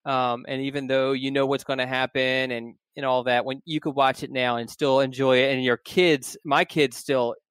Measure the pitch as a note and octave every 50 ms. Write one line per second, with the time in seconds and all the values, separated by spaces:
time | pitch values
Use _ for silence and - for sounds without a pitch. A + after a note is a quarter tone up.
0 | - C#3+ C3+ C3 B2+ B2 A#2+ B2 B2+ C#3 C3+ C3 C#3 C#3 C#3 C#3+ C3+ B2+ C3 C3+
1 | C3 C3+ C3+ C3 C3 C3+ C#3 C#3 C3+ C3 C#3 C3 - - C3+ C3 B2+ B2+ C3 B2+
2 | C3 B2+ - C3+ C3 C3 C3 C3 C3 B2+ A#2+ A#2 A#2 A#2 - _ _ _ - D3
3 | C#3 C3 B2+ B2+ A#2+ B2+ B2 B2 - C3 C3+ C3+ - E3+ D#3 D3+ - D#3+ C3+ C#3
4 | C3+ C3 C3 - D3 B2+ C3+ B2+ B2 B2 A#2+ A#2 A#2 A#2+ - - D3+ C#3 C3 C3+
5 | C#3 C3 B2+ B2+ C3+ C3 B2+ B2+ C3+ C#3 C3+ C3 B2+ B2+ A#2+ - - - - F#3
6 | F3+ E3+ D3+ C3+ C3 - - - - D#3 C#3 D#3+ F#3 - - E3 C#3+ B2 - -
7 | - - C#3 B2+ A#2+ A#2 A2 - _ _